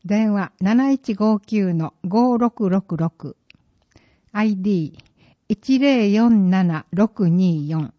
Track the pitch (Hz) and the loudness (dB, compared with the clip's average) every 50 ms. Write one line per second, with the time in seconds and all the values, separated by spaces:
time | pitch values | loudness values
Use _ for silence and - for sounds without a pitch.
0 | - 180 202 214 220 214 208 202 185 - _ _ 185 196 226 247 269 277 277 262 | -4 -2 -2 0 0 0 0 -2 -4 -6 _ _ -2 0 2 2 2 2 0 -2
1 | _ - 214 196 214 214 220 202 208 - 220 208 196 185 170 165 160 156 _ _ | _ -8 -4 -2 0 0 0 -2 _ -4 -2 -2 0 0 -2 -2 -4 -6 _ _
2 | - 180 185 226 247 254 240 233 240 233 _ - 220 185 185 196 190 - 170 156 | -8 -2 0 0 2 2 2 0 0 -2 _ -2 -2 0 0 -2 -2 -4 -4 -2
3 | 165 165 _ _ - 139 - _ _ _ - _ _ _ _ _ _ _ _ - | -2 -4 _ _ -16 -16 -16 _ _ _ -20 _ _ _ _ _ _ _ _ -20
4 | _ _ _ _ _ _ - 208 214 220 208 190 185 214 202 175 156 - 160 - | _ _ _ _ _ _ -4 -2 0 0 -2 -2 -2 -2 -2 -2 -2 -6 -10 -18
5 | _ _ _ _ _ _ _ _ _ _ 208 _ _ - 262 254 277 285 269 247 | _ _ _ _ _ _ _ _ _ _ -8 _ _ 0 0 2 2 2 2 2
6 | 214 202 202 214 233 240 226 208 190 180 185 190 185 175 160 151 - _ - 175 | 2 2 2 2 4 4 4 4 4 2 2 2 2 0 -2 -4 -8 _ -2 -2
7 | 214 220 _ - 196 170 165 180 185 180 165 156 147 147 160 160 151 - _ | -2 -2 _ -2 0 2 2 2 2 2 0 -2 -4 -6 -6 -6 -6 -8 _